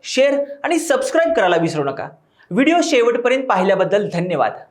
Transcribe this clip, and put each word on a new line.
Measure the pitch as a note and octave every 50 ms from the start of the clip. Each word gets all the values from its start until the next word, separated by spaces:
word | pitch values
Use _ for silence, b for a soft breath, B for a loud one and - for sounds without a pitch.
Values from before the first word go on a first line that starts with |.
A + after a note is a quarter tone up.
| _
शेअर | - - B3+ C4 C#4+ C#4 C#4+ C#4+ B B B -
आणि | D4 F4 D#4+
सबस्क्राईब | D#4+ - C#4 - - - - D#4+ E4 E4 -
करायला | B3 G3+ F3+ F3
विसरू | E3 E3 D#3+ D3 D3+ C#3+
नका. | C#3 C3+ - - D3+ - _ _ b b b b b
व्हिडिओ | F3 G3 C4+ D4+ E4 F4 E4
शेवटपर्यंत | E4 D#4+ B3 A3+ A#3+ A#3 B3 A#3+ B3 B3+ C4 C4
पाहिल्याबद्दल | - A3 F#3 F#3 G3 G3 F#3 F#3 E3 G3+ G#3 G#3 G3+ -
धन्यवाद. | E3+ F3 F3+ F3 C#3+ B2 G#2+ - - - _